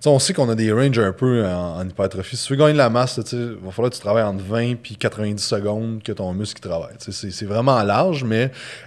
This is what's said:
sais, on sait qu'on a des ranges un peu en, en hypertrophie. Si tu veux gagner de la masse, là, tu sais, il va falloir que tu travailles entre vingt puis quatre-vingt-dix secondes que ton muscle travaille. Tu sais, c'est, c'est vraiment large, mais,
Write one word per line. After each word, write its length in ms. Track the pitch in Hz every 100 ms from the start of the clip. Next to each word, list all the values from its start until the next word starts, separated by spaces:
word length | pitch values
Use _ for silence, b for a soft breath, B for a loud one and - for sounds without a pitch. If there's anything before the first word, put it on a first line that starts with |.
sais, 80 | 151
on 80 | 135
sait 160 | -
qu'on 160 | 180 123
a 40 |
des 160 | 113 110
ranges 280 | 110 139 117
un 140 | 98
peu 340 | 95 127 120 98
en, 300 | 90 87 82
en 100 | 92
hypertrophie. 480 | - 95 95 - 123
Si 100 | -
tu 60 |
veux 60 | 139
gagner 160 | 151
de 20 | 151
la 120 | 123
masse, 260 | 120 127 -
là, 80 |
tu 60 | -
sais, 60 | 120
il 280 | 120 101
va 60 | 92
falloir 180 | 92 120
que 60 | -
tu 60 |
travailles 220 | 101 113
entre 200 | 107 98
vingt 300 | 95 113 120
puis 220 | 117 - 107
quatre-vingt-dix 460 | 113 - 107 104
secondes 600 | - 107 104 107 113 110
que 100 | 110
ton 220 | 104 92
muscle 260 | 92 104 -
travaille. 360 | 95 143 - -
Tu 80 | -
sais, 20 |
c'est, 180 | 98 101
c'est 160 | 90 101
vraiment 360 | 107 131 123
large, 420 | 101 107 185 151
mais, 260 | 120 113 131 B B B